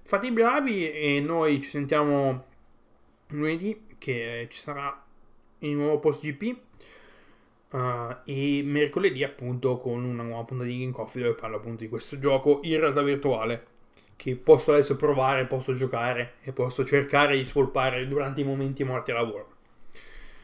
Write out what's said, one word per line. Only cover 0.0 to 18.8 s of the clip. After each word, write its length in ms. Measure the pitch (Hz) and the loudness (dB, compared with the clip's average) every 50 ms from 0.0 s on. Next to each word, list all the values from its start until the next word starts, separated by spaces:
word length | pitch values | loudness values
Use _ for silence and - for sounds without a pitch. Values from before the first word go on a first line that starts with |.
| - | -6
fate 240 | - 202 196 233 | -2 -2 -2 0
i 40 | 254 | 0
bravi 600 | 233 226 226 233 269 302 277 254 208 190 165 156 | 2 4 4 4 4 2 0 0 -2 -2 -2 -4
e 300 | 151 151 151 143 143 143 | -4 -2 0 2 2 2
noi 400 | 143 156 170 165 156 156 143 135 | 0 0 0 2 4 4 2 2
ci 80 | 139 - | -2 -4
sentiamo 760 | - 147 139 135 156 151 147 147 143 143 139 135 127 127 - - - - - - _ _ _ _ - _ _ _ _ _ _ | -6 -6 -2 0 2 2 4 4 4 4 4 2 0 -2 -8 -16 -20 -20 -20 -20 _ _ _ _ -20 _ _ _ _ _ _
lunedì 580 | - 151 147 151 156 165 165 190 214 214 - - - - | -10 -6 -2 -2 -2 -2 -2 -2 -4 -6 -6 -12 -20 -20
che 500 | - - 139 123 117 117 117 117 117 117 117 | -12 -6 -6 -4 -4 -4 -6 -6 -8 -10 -10
ci 80 | - - | -12 -14
sarà 440 | - 147 143 139 143 139 - - - - - - - - - - _ _ _ - | -12 -10 -8 -6 -6 -8 -8 -10 -18 -20 -20 -20 -20 -20 -20 -20 _ _ _ -8
il 160 | 151 147 147 | -6 -4 -2
nuovo 240 | 147 143 151 151 143 | 0 2 2 2 4
post 240 | - - 139 - - | 2 2 0 0 -6
G 100 | 151 139 | -8 -8
P. 220 | - 208 240 247 - - _ _ - - - - - - - - - - - - _ _ _ _ _ _ - - | -4 -6 -6 -6 -6 -14 _ _ -20 -20 -20 -20 -20 -20 -20 -20 -20 -20 -20 -20 _ _ _ _ _ _ -10 -6
Eh, 440 | 131 127 127 120 120 117 117 123 - - | -4 -4 -4 -4 -4 -6 -8 -10 -12 -10
e 360 | - 139 135 139 143 143 143 135 | -8 -4 -2 0 0 0 0 0
mercoledì 600 | 143 143 147 147 147 - 175 196 180 135 131 143 | 0 2 2 2 2 2 2 2 2 0 0 -4
appunto 540 | - - - 123 123 127 123 131 127 127 123 | -6 -6 -8 -6 -6 -4 -2 0 0 0 0
con 240 | - 123 120 120 123 | -2 -4 -4 -4 -4
una 180 | 123 123 117 | -4 -4 -6
nuova 220 | 117 117 117 117 117 | -6 -6 -6 -8 -8
puntata 260 | - 131 127 123 123 | -8 -6 -6 -4 -4
di 100 | 123 123 | -4 -4
Game 120 | 131 127 | -6 -6
Coffee 320 | 123 - 107 - - 127 120 | -6 -8 -8 -8 -6 -2 -2
dove 100 | 117 113 | 0 -2
parlo 240 | - 113 110 107 | -2 -4 -8 -8
appunto 260 | 104 107 117 117 113 113 | -8 -8 -8 -10 -8 -8
di 60 | 110 | -8
questo 300 | 117 117 - - 147 135 | -8 -8 -8 -10 -10 -2
gioco 400 | 135 143 135 131 135 147 143 143 - | 2 2 2 4 6 4 4 4 4
in 160 | 165 156 151 | 0 0 2
realtà 220 | 160 147 139 147 | 2 2 4 2
virtuale 640 | 143 143 139 139 143 135 120 110 113 117 117 117 - - _ - - _ _ - _ _ - | 2 2 0 0 2 0 0 0 0 -2 -4 -6 -8 -18 _ -20 -20 _ _ -20 _ _ -20
che 200 | - - 135 127 | -10 -6 -6 -6
posso 360 | - - 156 156 131 - 156 | 0 8 8 8 10 10 6
adesso 240 | 147 147 135 - 131 | 6 6 6 4 2
provare, 520 | - 151 147 143 131 131 135 139 131 123 | 0 2 2 2 4 4 2 2 2 0
posso 260 | 123 135 127 - - 127 | 0 -2 -4 -2 -2 -2
giocare 640 | 123 131 117 123 117 120 127 123 120 120 120 - - - | -2 -2 -2 -2 -2 -2 -2 -2 -2 -4 -6 -10 -16 -14
e 80 | 139 | -10
posso 340 | 131 - 120 127 - - 127 | -4 -2 -2 -2 0 -2 -2
cercare 500 | - 143 143 139 143 147 143 147 143 139 | 2 2 2 2 4 4 4 4 4 4
di 120 | 135 127 | 0 0
scolpare 600 | 131 - 143 131 135 - 135 127 131 123 127 131 | 0 2 2 2 4 2 0 0 0 0 -2 -4
durante 340 | 135 139 147 139 139 135 147 | -2 -2 -2 -2 -2 -2 -2
i 20 | 139 | -2
momenti 400 | 139 135 139 135 135 135 139 | -2 0 -2 -2 -4 -2 -2